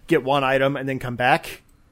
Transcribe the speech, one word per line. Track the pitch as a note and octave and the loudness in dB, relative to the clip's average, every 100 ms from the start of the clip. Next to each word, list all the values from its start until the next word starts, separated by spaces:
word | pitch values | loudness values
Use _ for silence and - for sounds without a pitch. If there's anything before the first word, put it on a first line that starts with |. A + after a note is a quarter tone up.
| - | -2
get | D#3 | 0
one | C3 C#3+ | 2 0
item, | C3 C3+ C#3 C#3 | 2 2 2 0
and | C3+ | -4
then | B2+ | -6
come | B2 A#2+ | -6 -2
back. | B2 D#3+ - - _ _ _ | 2 2 -2 -16 _ _ _